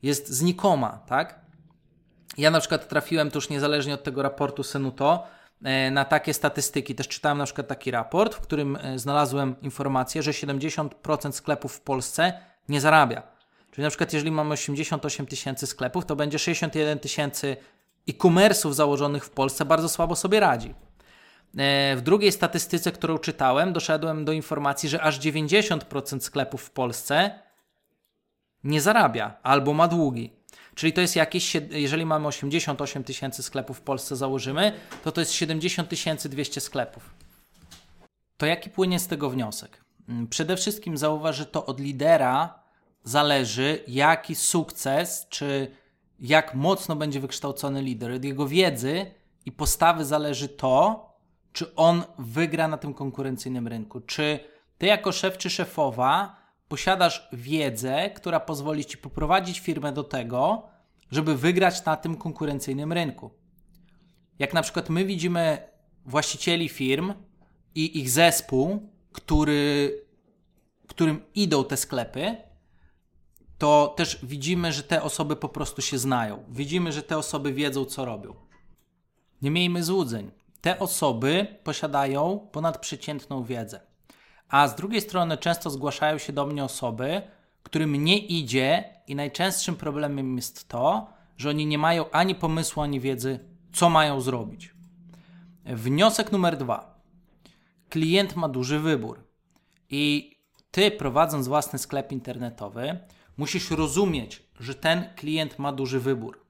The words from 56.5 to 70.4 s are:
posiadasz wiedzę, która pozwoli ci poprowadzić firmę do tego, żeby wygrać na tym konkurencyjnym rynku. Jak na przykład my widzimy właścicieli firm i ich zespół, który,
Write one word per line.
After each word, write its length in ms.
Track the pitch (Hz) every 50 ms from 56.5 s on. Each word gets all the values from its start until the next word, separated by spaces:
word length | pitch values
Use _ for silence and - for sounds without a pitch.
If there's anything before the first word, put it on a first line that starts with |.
| _ _ _ _
posiadasz 580 | - - - - 190 185 180 170 165 - - - -
wiedzę, 800 | 123 120 131 151 156 151 139 120 107 120 131 131 147 175 202
która 300 | 196 - - 180 165 156
pozwoli 440 | 160 - 165 143 139 151 156 147 147
ci 140 | - - -
poprowadzić 600 | - 139 - - 151 151 175 196 190 180 175 -
firmę 320 | - - 160 151 139 147 135
do 120 | 143 143
tego, 640 | - - 135 120 117 120 123 131 165 208 226 - - _ _ _ _ _ _ _ _
żeby 260 | - 143 156 156 151
wygrać 480 | 131 123 165 180 180 190 180 175 - -
na 120 | - 156
tym 200 | 156 - 165 165
konkurencyjnym 760 | 160 - 170 151 - 160 147 143 139 - - 135 135 147 151 170
rynku. 380 | 175 170 147 - - - 110 - _ _ _ _ _ _ _ _ - - _ _ _ _ _ _ _ _ _ _ _
Jak 160 | 139 139 -
na 80 | 170 156
przykład 280 | - - 180 170 -
my 140 | 160 170 190
widzimy 540 | 190 202 175 156 180 175 170 170 160 151 - - - _ _ _ _ _ _ _
właścicieli 640 | 135 123 147 147 - - - - - 170 170 170 151
firm 460 | - - 135 131 135 143 170 190 202 - - - _ _ - _ _ _ _ _ _
i 240 | 160 156 165 - 160
ich 120 | 135 127
zespół, 840 | 120 147 170 170 - 226 - - - 131 135 165 196 208 - - _ _ _ _ _
który, 800 | - _ - 160 151 151 151 147 147 143 147 143 143 143 143 143 - - _ _ _ _ _ _ _